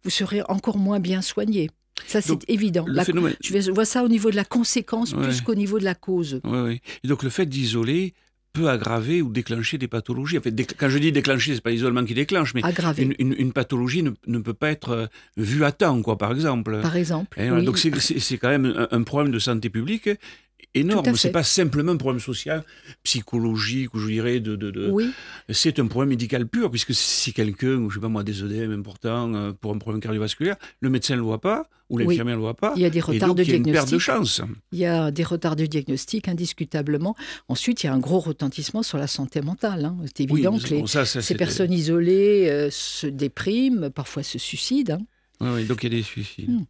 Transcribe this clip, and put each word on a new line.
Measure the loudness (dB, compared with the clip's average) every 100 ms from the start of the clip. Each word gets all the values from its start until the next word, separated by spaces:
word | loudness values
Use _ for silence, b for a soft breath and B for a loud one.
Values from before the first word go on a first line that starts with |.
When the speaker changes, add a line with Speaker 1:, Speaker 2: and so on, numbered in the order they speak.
Speaker 1:
vous | -2
serez | -2 0 -2 -2
encore | -2 0 0
moins | 2 2
bien | 0 0
soigné. | -2 -2 0 0 0 _ _ -14 0
Ça, | 0
c'est | 2
Speaker 2:
Donc, | 0 2
Speaker 1:
évident. | 2 4 2 2
Speaker 2:
le |
Speaker 1:
La, | 2
Speaker 2:
phénomène | 4 4 2 0
Speaker 1:
je | 0
vais, | 0
je | 2
vois | 2
ça | 4 4 4
au |
niveau | 6 4
de | 2
la | 2
conséquence | 2 2 0 0 -2 -2
Speaker 2:
Ouais. | 0
Speaker 1:
plus | 0 0
qu'au | 0 0
niveau | 2 0
de |
la | 0 -2
cause. | -2 -2 0 -4 -2
Speaker 2:
Ouais, | 0
ouais. | 0 -4 B B
Et | -2
donc, | 0
le | 0
fait | 0 -2
d'isoler | 0 0 0 0 0 -2 _ _ _ _
peut | 0 2
aggraver | 2 0 -2 0 0
ou | 0
déclencher | -2 -2 -2 -2 -4
des | -4
pathologies. | -6 -4 -6 -2 -2
En |
fait, | -2
déc-, | -2 -4 0
quand | 2
je | 2
dis | 2
déclencher, | 2 2 0 0 -2
c'est |
pas | -2
l'isolement | 0 2 0 0
qui |
déclenche, | -2 0 0 0
mais | 0
Speaker 1:
Aggraver. | 0 0 0 0
Speaker 2:
une, | 0 0
une, | 0 2
une | 0
pathologie | 0 0 0 0 0
ne, | -2 -4 -4
ne | -4
peut | -4
pas | -2 -2
être, | -2 -4
euh, | -4 -4 B B -4
vue | 0 2 2
à |
temps, | 2 2 2
quoi, | 2 0
par | 0
exemple. | 0 0 0 -2 -2
Speaker 1:
Par | 0 0
exemple, | 0 -2 -4 -4
Speaker 2:
Et | 0
voilà, | 2
Speaker 1:
oui. | 2
Speaker 2:
donc, | 2
c'est, | 2 2
c'est, | 0 0
c'est | 0 0
quand | 2
même | 4 2
un, | 2 0
un | 0
problème | 0 0 0
de | 0
santé | 0 -2 -2
publique | -4 -2 -2 -2 -4 B B B _ -6 -2
énorme. | 2 2
Speaker 1:
Tout | 4
à | 4
Speaker 2:
C'est | 4
Speaker 1:
fait. |
Speaker 2:
pas | 2
simplement | 2 4 2 2 0
un | 0
problème | 0 -2
social, | -4 -8 -4 -6 -6 B B B
psychologique, | -2 -2 0 0 0 0 -2 -2 -4
ou | -4
je | -2
dirais | -2 0 0
de, | -2 -4
de, | -6
de | -4 0
Speaker 1:
Oui. | 2 0 -4 B B B
Speaker 2:
C'est | 0 2 2
un | 0
problème | 2 0
médical | 0 0 -2 -2
pur, | 0 0
puisque | -2 -2
si | 0 2 0 -2
quelqu'un, | 0 -2 0 0 0
ou | -2
je | -4
sais |
pas | -4
moi, | -2
des | -4 -4
œdèmes | -4 -4 -4
importants, | -6 -8 -8 -4 -2 -2
euh, | -4 -4
pour | -6 -6
un | -6
problème | -4 -6
cardiovasculaire, | -4 -2 -2 -2 -2 -4 B B
le | 0
médecin | 0 0 0
le |
voit | 0 -2
pas, | 0 -2 -4 _ _
ou | 0
Speaker 1:
Oui. | 2
Speaker 2:
l'infirmière | 2 0 -2
le |
voit | -4
pas, | -2 -2 2
Speaker 1:
Il |
y | 2
a |
des | 2
Speaker 2:
et |
Speaker 1:
retards | 0 2 4
Speaker 2:
donc | 4
Speaker 1:
de |
Speaker 2:
il | 4
y |
a | 4
une |
perte | 4 2 2
de | 0
Speaker 1:
diagnostic. | 2 0 2 -2
Speaker 2:
chance. | -4 -10 _
Speaker 1:
Il | -2
y | 0
a | 2 0
des | -2
retards | -2 0 -2 0
de | 0
diagnostic, | -2 -2 -4 -4 -4 -2
indiscutablement. | -4 -4 -6 -4 -4 0 0 -2 -6 B B B
Ensuite, | -2 0 0
il | 2
y |
a |
un | 0
gros | 2 0
retentissement | 0 -4 -4 -4 -6 -2
sur | -2 -2
la | -4
santé | -4 -4 -4
mentale, | -4 -4 -4 -2 -4
hein. | -4 -8 -4
C'est | 0
Speaker 2:
Oui, | 2
Speaker 1:
évident | 2
Speaker 2:
mais | 2
Speaker 1:
que | 0
Speaker 2:
c'est | -2
Speaker 1:
les, |
Speaker 2:
bon, | 0
ça, | 0 0
ça, | 0
Speaker 1:
ces | -2
Speaker 2:
c'est | 0
Speaker 1:
personnes | 0 0 2
isolées, | 2 2 2 4 4 6 6 4
euh, | 2 0
se | -2 -6 -4 -6
dépriment, | -2 -4 -2 -2 2 2 2 -2
parfois | -6 -8 -6
se | -6 -6
suicident, | -8 -6 -2 0 0 -2
hein. | -6 _ _ _
Speaker 2:
Oui, | -2 -2
oui, | 0
donc | -2
il | 0
y | -2
a |
des |
suicides. | -2 -6 -10 -8 -2
Speaker 1:
Hmm. | -2 -4